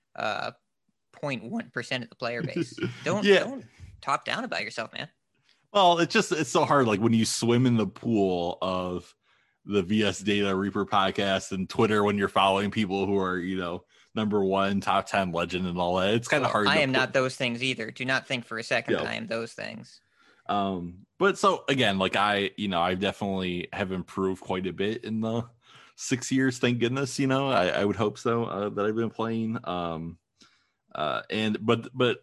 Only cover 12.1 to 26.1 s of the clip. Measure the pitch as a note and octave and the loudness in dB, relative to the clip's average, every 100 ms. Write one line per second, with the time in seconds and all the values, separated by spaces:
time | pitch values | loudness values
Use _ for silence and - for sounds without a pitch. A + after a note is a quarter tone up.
12.1 | G2+ F#2+ G#2 G2 G2 G#2 A2 G2 G2 G2 | 2 2 4 4 4 0 0 0 0 0
13.1 | G2 F#2 F2+ F2+ F#2 F2 F2+ - _ _ | 0 0 -2 -4 -4 -4 -8 -12 _ _
14.1 | G#2+ G#2+ G#2 F#2+ G2 G2 G2 G2+ G2 - | -4 0 2 2 2 2 0 0 0 0
15.1 | G#2 F#2+ E2 E2+ F2+ F2+ F2 F2 F#2 G2 | 0 0 -2 -2 -2 -2 -2 0 2 2
16.1 | A#2 A#2+ D3+ C3 G#2+ G#2 D#3 C3+ C3 B2+ | 0 0 0 2 2 2 2 2 0 0
17.1 | C3+ C3 - B2+ A#2 C3 B2+ A2 - C3 | 0 -2 -2 -4 -2 -4 -4 -8 -6 -4
18.1 | C3 - B2+ - A2+ - A#2+ A#2 F#2+ C2 | -2 -2 -6 -6 -10 -2 -2 0 -2 -2
19.1 | - - A2+ A#2 - G#1+ - - - _ | -6 -6 -6 -6 -10 -12 -12 -16 -20 _
20.1 | _ _ _ - G2+ G2 F#2 F2 F#2 - | _ _ _ -4 -2 0 -2 -6 -12 -18
21.1 | - F#3+ F#3+ G3+ E3+ - C#3 A2 F#2+ F#2+ | 0 0 4 2 2 0 2 2 4 2
22.1 | G2+ G#2 G2+ G2 - G#2 E2+ F2+ F#2 G2 | 2 2 2 0 -2 -2 0 2 0 -2
23.1 | - G2+ F#2+ F2+ F2 - F#2+ F#2+ F#2 - | -2 -4 -2 -4 -4 -6 -6 -4 -4 -6
24.1 | - F#2+ F#2 - F#2 F#2 E2+ G2+ A2+ G#2+ | -4 -2 -4 -4 -4 -4 -4 -4 -4 -6
25.1 | A2 A2+ A#2 A#2+ _ _ - - - - | -4 -2 -4 -6 _ _ -20 -20 -14 -4